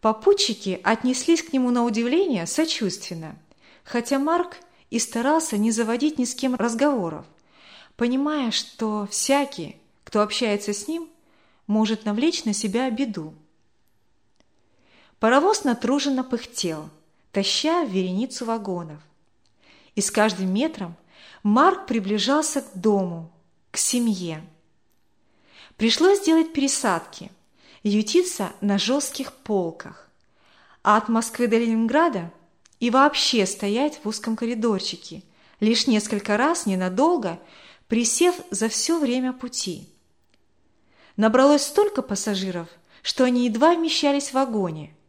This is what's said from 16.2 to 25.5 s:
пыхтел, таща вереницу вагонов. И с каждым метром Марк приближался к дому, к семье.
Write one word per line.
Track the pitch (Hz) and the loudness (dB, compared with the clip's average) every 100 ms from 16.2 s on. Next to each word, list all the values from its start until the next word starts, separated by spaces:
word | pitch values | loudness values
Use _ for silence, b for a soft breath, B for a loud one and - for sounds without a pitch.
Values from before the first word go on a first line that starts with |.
пыхтел, | 254 233 - - 180 156 156 - _ _ _ | -2 -6 -6 -6 -6 -6 -10 -18 _ _ _
таща | - 196 - 302 339 | -4 -2 0 0 0
вереницу | 294 190 185 185 254 - 233 | 0 0 0 -2 -4 -6 -6
вагонов. | 226 202 180 165 151 _ _ _ _ _ b b b b - | -6 -4 -8 -8 -16 _ _ _ _ _ b b b b -4
И | |
с | - | -2
каждым | - 214 185 190 | 2 0 2 -2
метром | 190 302 311 180 170 B B B B | 0 -2 -4 -14 -14 B B B B
Марк | 208 214 330 370 - | 2 4 4 2 -2
приближался | 226 190 214 196 285 311 - | -4 -2 -2 2 0 0 -4
к | 277 190 | -6 -2
дому, | 202 202 180 170 165 _ _ _ _ | 2 2 0 -6 -12 _ _ _ _
к | - | -6
семье. | - 240 233 196 175 156 160 _ _ _ _ _ _ _ _ b b | -2 0 0 -2 -4 -8 -12 _ _ _ _ _ _ _ _ b b